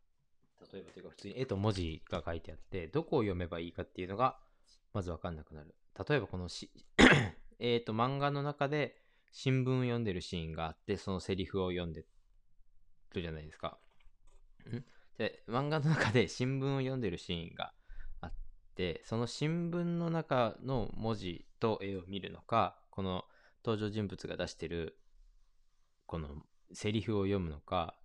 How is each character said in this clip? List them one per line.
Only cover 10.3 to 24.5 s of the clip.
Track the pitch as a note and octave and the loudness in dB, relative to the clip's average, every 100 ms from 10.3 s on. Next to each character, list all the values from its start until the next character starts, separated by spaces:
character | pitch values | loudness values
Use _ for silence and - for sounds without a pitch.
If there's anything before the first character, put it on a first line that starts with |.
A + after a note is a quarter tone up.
| F2+ | -4
ー | D#2+ | -4
ン | |
が | D#2+ E2 | -2 -4
あ | |
っ | - | -4
て、 | - G2 | -4 -4
そ | - | -2
の | F#2 | -4
セ | - F#2+ | -2 -2
リ | |
フ | F2+ G2 | 0 0
を | F2+ | 0
読 | F2+ F2 | 0 -2
ん | |
で | D#2+ - - - - - - - - - - - | -6 -12 -20 -20 -20 -20 -20 -20 -20 -20 -20 -10
る | G2 | -6
じ | E2 | -4
ゃ | |
な | D#2+ | -6
い | D2+ | -10
で | |
す | - | -8
か。 | E2+ - - - - - - - - - - | -10 -10 -20 -20 -20 -20 -20 -20 -20 -20 -10
ん？ | A#2 - - - - | -10 -10 -20 -16 -2
で、 | A2 - - | -2 -2 -4
漫 | A#2+ C#3+ | -2 0
画 | D#3 | 2
の | C#3+ | 4
中 | D#3 - | 4 4
で | A#2+ F#2+ | 4 4
新 | - B2+ C3+ | 2 -2 0
聞 | C3+ C#3 | 0 0
を | |
読 | C3 C3 | 0 0
ん | |
で | G#2+ | -2
る | F2 | -2
シ | - | -4
ー | E2+ E2+ | -4 -4
ン | |
が | F2+ - - - - - - | -8 -10 -10 -12 -6 -6 -6
あ | F2 | -6
っ | - - - - | -8 -8 -12 -14
て、 | - F2+ D#2 | -4 -2 -4
そ | - A2+ | -4 -2
の | A#2 | -2
新 | - D3+ E3+ E3+ | -2 0 0 0
聞 | F3 | -2
の | E3+ E3+ E3+ | 0 0 0
中 | E3 D#3+ C3 A2+ - | 0 2 2 2 0
の | B2 C3 G#2 | -2 0 0
文 | - A2 | -2 -2
字 | G#2+ F#2+ E2+ - - | -2 -4 -8 -10 -2
と | A2+ G#2+ | 0 2
絵 | G2 G2 | -2 -6
を | F2+ | -6
見 | G2 | -6
る | F#2 | -6
の | F2 | -10
か、 | - A2+ F2+ - - | 0 2 2 0 -14
こ | - | -4
の | F#2+ F#2 - - - _ | -2 -2 -4 -16 -20 _
登 | - G#2+ G#2+ | -2 0 0
場 | |
人 | G#2+ G2+ | -2 -4
物 | F#2+ - | -4 -8
が | F#2 | -4
出 | |
し | F2 | -4